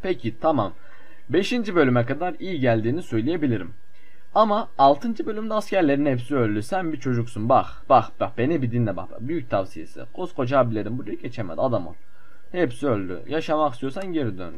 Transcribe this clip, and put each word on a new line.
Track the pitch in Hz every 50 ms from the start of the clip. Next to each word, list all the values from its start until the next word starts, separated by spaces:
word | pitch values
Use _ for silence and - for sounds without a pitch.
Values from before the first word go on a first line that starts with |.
Peki, | - 190 180 180 - 113 - -
tamam. | - 160 160 131 104 95 - - - - - - - - - - - -
Beşinci | 123 170 202 - 247 247 220 208 180
bölüme | 175 147 127 123 123 117
kadar | 123 139 147 180 180 - -
iyi | - 190 185 147
geldiğini | 127 123 113 110 107 113 131 175
söyleyebilirim. | - - 117 110 110 139 170 180 151 131 117 101 90 82 - - - - - - - - - - - - -
Ama | 196 220 220 208 214 - - -
altıncı | - 139 139 147 - - 233 226 - 349
bölümde | - 214 214 220 220 214
askerlerin | 214 214 - 202 190 175 143 139 143 147
hepsi | 147 131 123 120 - 147
öldü. | 135 120 107 104 104 104
Sen | - 196 190 185 165 156
bir | -
çocuksun. | - 135 123 117 117 117 - 107 107 120
Bak, | 131 113 92 - - - - -
bak, | - - - - - -
bak. | 110 92 -
Beni | - 113 139 170 156
bir | 127 120
dinle | 117 120 120 107 92
bak. | 85 90 92 - -
Büyük | 107 135 170 165 131 -
tavsiyesi. | - 101 95 92 - 80 78 - - - - - -
Koskoca | - 180 175 - - 135 123 139 135
abilerim | 127 120 110 107 98 104 117
buraya | 127 - - -
geçemedi. | - - 127 120 - 107 90 80 82
Adam | 110 131 120 101 87
ol. | 78 - - - - - - - - - - - -
Hepsi | - 180 175 135 117 - 151
öldü. | 143 117 101 95 90 90 80 -
Yaşamak | - 139 160 160 - 156 156 156 147 127
istiyorsan | - - 135 135 202 196 190 175
geri | 156 139 113 95
dön | 90 90 85 73